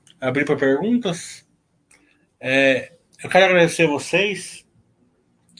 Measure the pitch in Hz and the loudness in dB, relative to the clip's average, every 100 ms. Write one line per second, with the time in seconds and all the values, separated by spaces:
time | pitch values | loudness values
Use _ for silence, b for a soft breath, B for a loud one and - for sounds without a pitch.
0 | _ - 131 139 147 139 135 139 208 240 | _ -8 -4 -2 -2 0 0 0 0 -2
1 | 196 165 - - _ _ _ _ _ b | -2 -6 -10 -20 _ _ _ _ _ b
2 | b b b - 127 135 135 127 - _ | b b b -12 -2 2 2 0 -4 _
3 | _ - 139 180 190 180 165 - 160 139 | _ -16 0 2 4 4 2 2 0 0
4 | - 175 208 185 - - _ _ _ _ | -2 -2 -2 -6 -12 -20 _ _ _ _
5 | _ _ _ _ _ | _ _ _ _ _